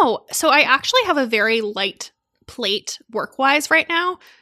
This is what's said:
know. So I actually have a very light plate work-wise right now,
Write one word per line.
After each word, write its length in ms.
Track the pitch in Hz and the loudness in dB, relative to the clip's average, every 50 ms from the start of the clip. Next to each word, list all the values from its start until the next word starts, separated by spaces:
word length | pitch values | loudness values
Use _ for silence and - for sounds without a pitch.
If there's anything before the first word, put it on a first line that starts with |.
| 370 | 4
know. 220 | 254 214 - - - - | 2 2 -2 -6 -10 -8
So 180 | - - 320 | -2 2 4
I 100 | 262 294 | 4 4
actually 440 | 294 254 254 - - - - 508 480 | 4 4 2 0 0 0 0 0 2
have 120 | 359 339 | 2 0
a 100 | 294 262 | 0 0
very 360 | 226 233 214 208 220 226 226 220 | 0 0 0 0 0 0 -2 -2
light 500 | 208 214 196 196 196 - - - - _ _ _ _ _ _ _ | -4 -4 -4 -4 -6 -6 -8 -16 -18 _ _ _ _ _ _ _
plate 520 | - - - 240 196 196 214 - - - - - _ | -20 -10 -6 -4 -4 -4 -4 -6 -8 -14 -14 -18 _
work-wise 600 | 220 226 254 - - - 262 269 277 302 294 - | -6 -6 -6 -6 -4 0 2 2 2 2 2 2
right 180 | 330 320 294 - | 0 0 0 0
now, 300 | 339 330 349 359 370 - - - - _ | -2 -2 -2 -2 -4 -6 -12 -20 -20 _